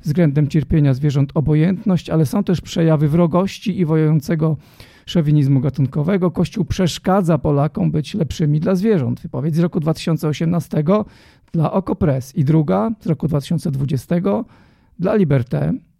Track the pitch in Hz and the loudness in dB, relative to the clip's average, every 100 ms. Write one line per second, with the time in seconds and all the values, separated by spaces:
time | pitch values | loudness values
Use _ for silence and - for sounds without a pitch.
0 | - 147 160 139 147 156 135 165 143 127 | -2 2 2 2 2 0 0 2 2 2
1 | 151 143 139 160 151 151 165 185 - 180 | 0 0 0 0 0 2 2 0 0 -2
2 | - 160 151 202 202 185 - - 165 156 | 0 0 0 0 0 -2 -2 0 2 4
3 | 151 165 170 175 190 - 226 185 160 160 | 2 2 2 2 -2 -4 -6 -2 0 2
4 | 156 156 - 170 160 151 - - - - | 2 2 0 -2 0 -2 -8 -20 -20 -20
5 | - 180 151 151 135 139 131 127 135 156 | -4 -2 2 2 4 2 0 -2 -2 0
6 | 147 196 175 - - - 151 - 185 - | 0 0 0 0 -4 -2 -4 -2 -2 -2
7 | - 190 170 156 156 143 147 - 170 156 | 0 0 2 0 2 0 0 0 -2 -2
8 | - 196 147 - 156 151 170 190 214 196 | -4 -4 -4 -2 0 0 0 0 2 0
9 | 117 123 170 - 147 160 170 180 156 160 | 0 -4 -6 -6 -2 0 0 0 -2 -2
10 | - 160 160 147 165 170 - 175 151 208 | -2 -2 -2 -2 -2 -2 -2 -2 0 0
11 | 214 - - _ _ 170 151 190 185 214 | -2 -14 -20 _ _ -2 0 0 -2 -2
12 | 180 131 123 - 135 160 147 185 226 226 | 0 0 -4 -2 2 2 2 0 -2 -4
13 | - 160 160 147 139 165 170 135 135 139 | -4 -2 -2 -4 -2 -4 -2 -4 -4 -4
14 | - 175 190 208 247 - _ _ _ _ | -2 -2 0 -2 -4 -14 _ _ _ _
15 | 175 226 170 139 117 151 147 254 _ | -2 2 2 2 0 -4 -2 -4 _